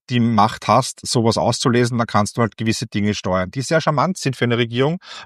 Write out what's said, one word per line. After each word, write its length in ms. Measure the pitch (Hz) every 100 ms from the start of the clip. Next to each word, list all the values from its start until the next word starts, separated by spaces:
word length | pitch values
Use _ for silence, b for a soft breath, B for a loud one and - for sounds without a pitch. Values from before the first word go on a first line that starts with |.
| -
die 80 | 123
Macht 480 | 117 110 107 - -
hast, 320 | 113 123 -
sowas 320 | - 127 113 104
auszulesen, 600 | 90 120 131 120 120 120
dann 80 | 117
kannst 320 | 104 104 -
du 40 |
halt 160 | 113 -
gewisse 280 | 113 104 113
Dinge 300 | 107 104 104
steuern, 340 | 101 92 92
die 140 | 135
sehr 180 | 127 160
charmant 380 | 165 147 156 185
sind 160 | 139 -
für 100 | 120
eine 140 | 120
Regierung, 400 | 120 120 139 175 B B